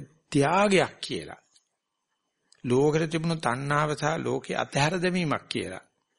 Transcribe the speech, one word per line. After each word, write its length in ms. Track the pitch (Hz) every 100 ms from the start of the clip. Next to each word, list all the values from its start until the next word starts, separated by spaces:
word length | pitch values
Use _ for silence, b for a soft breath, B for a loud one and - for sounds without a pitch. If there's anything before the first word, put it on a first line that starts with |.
| - _ -
ත්‍යාගයක් 680 | 143 139 185 208 185 127 -
කියලා. 420 | - 101 - - _ _ _ _ _ _ _ _ _ _ _ _
ලෝකෙට 480 | 127 123 147 156 160
තිබුණු 240 | 160 165 160
තණ්හාව 520 | 143 120 143 147 151
සහ 240 | 143 151 165
ලෝකේ 400 | 120 131 - -
අතහැර 360 | 120 143 151 185
දැමීමක් 500 | 180 180 160 117 -
කියලා. 360 | 117 92 92 _ _ _